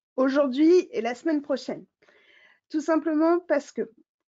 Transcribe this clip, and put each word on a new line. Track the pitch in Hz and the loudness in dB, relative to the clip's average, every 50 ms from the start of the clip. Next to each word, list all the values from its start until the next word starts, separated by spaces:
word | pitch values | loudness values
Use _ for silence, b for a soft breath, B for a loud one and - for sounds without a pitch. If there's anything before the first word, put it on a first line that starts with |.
| _ _ _ | _ _ _
aujourd'hui | 262 262 269 269 294 285 262 247 277 311 320 359 359 - - | -2 0 0 2 0 0 0 0 2 4 6 6 4 2 0
et | - 214 | -4 -6
la | 226 233 247 | -6 -6 -6
semaine | - - 330 302 294 | -6 -4 -4 -2 -2
prochaine. | 294 - 269 247 - - - 156 185 - _ b b b b b b b b b b b b b _ _ | -2 -4 -6 -6 -6 -8 -12 -12 -14 -18 _ b b b b b b b b b b b b b _ _
Tout | - 311 | -6 -4
simplement | - 330 320 311 320 330 311 302 320 330 349 349 | -2 0 0 0 0 0 0 2 2 2 2 0
parce | 349 - 294 285 - - | 0 -2 -2 -4 -4 -6
que, | - 233 202 - - _ _ _ _ _ _ | -8 -8 -8 -8 -12 _ _ _ _ _ _